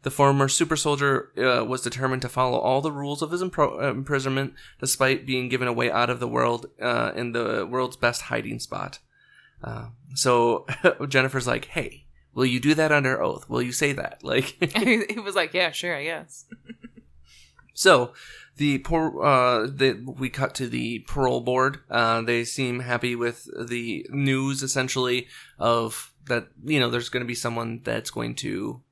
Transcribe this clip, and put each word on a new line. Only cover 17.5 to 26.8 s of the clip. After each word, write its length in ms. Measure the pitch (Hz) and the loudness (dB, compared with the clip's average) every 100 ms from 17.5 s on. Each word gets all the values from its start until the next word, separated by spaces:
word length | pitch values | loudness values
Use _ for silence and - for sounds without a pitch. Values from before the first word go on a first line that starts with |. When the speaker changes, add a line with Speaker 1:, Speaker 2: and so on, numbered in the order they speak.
| _ _ | _ _
Speaker 1:
So 380 | - 190 143 120 - - - - - | 4 8 8 6 -6 -20 -20 -20 -2
the 220 | 147 139 | 0 0
por-, 460 | - 160 160 - | 0 0 0 2
uh, 420 | 143 131 123 117 117 | 4 6 6 4 0
the, 260 | 139 135 107 127 127 | 2 2 2 -8 -6
we 120 | 131 | -6
cut 240 | 135 135 - | -2 -4 -2
to 120 | 123 | -6
the 320 | 120 120 120 | -4 -4 -6
parole 400 | - 139 131 123 | -4 0 2 2
board. 380 | 120 127 131 139 _ | 2 2 2 0 _
Uh, 320 | 117 113 117 | 2 4 2
they 220 | 113 117 | 2 0
seem 360 | 117 - 131 123 | 0 -4 -2 -4
happy 340 | 123 120 123 | -2 -2 0
with 340 | 120 120 120 - - 120 | 0 -2 -4 -12 -10 -6
the 380 | 120 117 101 - | -4 -4 -6 -6
news, 520 | 139 139 131 135 135 | -2 0 2 0 -2
essentially, 680 | 135 135 127 131 127 123 123 - - - | -2 -2 -2 0 0 0 -4 -20 -20 -2
of 540 | 113 117 113 - - _ - | 2 2 0 -6 -12 _ -4
that, 220 | 120 113 - | -4 -4 -14
you 160 | 127 151 | 0 2